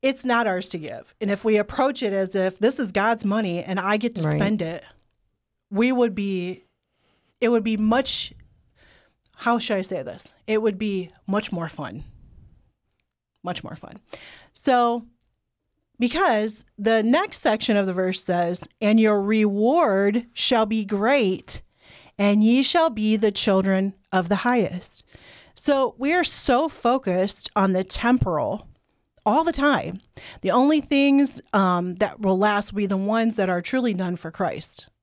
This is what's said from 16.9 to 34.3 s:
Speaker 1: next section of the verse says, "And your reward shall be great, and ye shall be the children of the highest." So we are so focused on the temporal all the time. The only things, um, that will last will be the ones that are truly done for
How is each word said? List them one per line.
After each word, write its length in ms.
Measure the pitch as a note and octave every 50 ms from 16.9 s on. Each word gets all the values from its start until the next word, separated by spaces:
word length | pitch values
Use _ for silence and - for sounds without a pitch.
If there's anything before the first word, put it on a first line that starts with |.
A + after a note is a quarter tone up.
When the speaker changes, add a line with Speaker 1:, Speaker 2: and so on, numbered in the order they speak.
| A3+ A3+
Speaker 1:
next 400 | G#3+ A3+ B3 D#4 G4 G#4 - -
section 360 | - - G#3+ A3 - - A3 G3+
of 100 | G3 F#3+
the 60 | F3+
verse 300 | F3+ F#3 F#3 F#3 - -
says, 440 | - F3+ F3 F3 E3+ F3 F3+ - - _ _
"And 180 | - G#3 G#3+ A3+
your 220 | A3 G#3+ G#3 G#3
reward 1040 | G3 G3+ A3 A3 G#3+ G#3 G3 G3+ G#3+ A#3 C#4+ E4+ E4+ B3 G3 F#3+ G3 G3+ G#3 A#3+ A#3 - _
shall 320 | - - - B3+ A#3 A3 G#3+
be 180 | A3 A3 G#3
great, 760 | G3 G#3+ G3 G3+ A3+ C#4 C#4+ A#3+ F#3+ F#3 F3 - - - - - _ _ _ _ - - - - - _ -
and 260 | G3+ G3+ G3+ G#3+ G#3+
ye 180 | A3 A#3 C4
shall 280 | C4+ - - F4 D#4+ E4
be 240 | A#3 G#3 G#3+ G#3+ G#3+
the 160 | A3 G#3+ G#3+
children 640 | G3+ - - - G3 F#3+ F#3+ G3 F#3+ F#3+ F#3+ G3 G3 _ _ _
of 180 | - F#3 F#3 E3+
the 80 | G3+ F#3+
highest." 680 | - B3 B3 B3 G3+ - - F3+ - - - - - _ _ - - - - - - _ _
So 400 | - - - C#4+ C4+ C4+ B3 - -
we 160 | B3+ C#4 E4
are 100 | F4+ E4+
so 440 | - - - - - B3 B3 D#4 D#4+
focused 800 | - - - A#3 B3 C4+ - G3+ F3+ F3+ F#3 G3+ - - - - _
on 180 | G#3+ F#3+ F#3+ F#3+
the 100 | F#3 F#3+
temporal 840 | - - - - A#3 B3+ B3 - F#3+ E3+ D3+ C3 G#2 D3+ G#3+ - - - _ _ _ _ _ _ _ _ _ _
all 180 | G#3+ G#3+ C#4+ D#4+
the 80 | E4+ D#4+
time. 480 | - C#4 D4 C#4 F3 - - F3 F#3+ _ _ _ - - - - -
The 100 | - F#3
only 280 | F3+ B3 C4 C#4+ D#4 D4+
things, 600 | C#4+ - D4 C#4 C#4 C#4+ C#4 C#4 C#4+ C4+ - - - _ -
um, 420 | G#3 G3 F#3 F3+ F3 F3 F3+ F3+
that 240 | F3 G#3+ G3 - -
will 180 | G#3+ G3 F#3 F#3
last 340 | G3+ G#3 G#3 G3+ G3+ - -
will 40 | G3+
be 80 | G#3 F#3+
the 100 | G3 F#3+
ones 400 | G3 G3+ G#3+ A3+ A3+ A3+ A3 A3+
that 120 | G3 F#3
are 120 | F#3 F3
truly 320 | F3 - - C4 B3 A#3+ G#3
done 220 | F3+ F#3 F3+ F3+ E3+
for 140 | - -